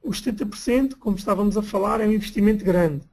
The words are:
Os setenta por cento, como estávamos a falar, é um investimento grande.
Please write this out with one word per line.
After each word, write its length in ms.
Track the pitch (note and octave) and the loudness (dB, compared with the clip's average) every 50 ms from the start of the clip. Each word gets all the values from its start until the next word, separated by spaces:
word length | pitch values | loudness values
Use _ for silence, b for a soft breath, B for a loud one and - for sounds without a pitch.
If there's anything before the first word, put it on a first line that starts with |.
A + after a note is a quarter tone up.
Os 160 | - C#4+ - - | -6 -6 -8 -4
setenta 280 | - C4 G#3+ G#3 - | -4 -6 -4 -4 -6
por 100 | G#3 - | -8 -8
cento, 400 | - - B3 A#3+ C4 C4+ C4+ - - | -6 -2 0 2 2 2 0 -4 -6
como 180 | - G#3+ G3 | -4 -4 -4
estávamos 400 | F#3 - G#3+ G3+ F3+ G#3 G#3 G3+ | -2 -2 -2 0 2 2 0 0
a 60 | G#3+ | 0
falar, 380 | G#3 - - G3 G3 G#3+ A3+ A3 | -4 -2 -2 -2 0 0 0 0
é 60 | G#3+ | 2
um 60 | G#3+ | 2
investimento 520 | G#3+ G#3+ G#3 - - G#3+ G3+ G#3+ A3 G#3 G3+ | 2 0 -2 -4 0 2 4 4 4 2 2
grande. 400 | F#3 F3 F3+ F3 D#3+ D3 C#3+ - _ | 2 4 4 2 2 0 -4 -10 _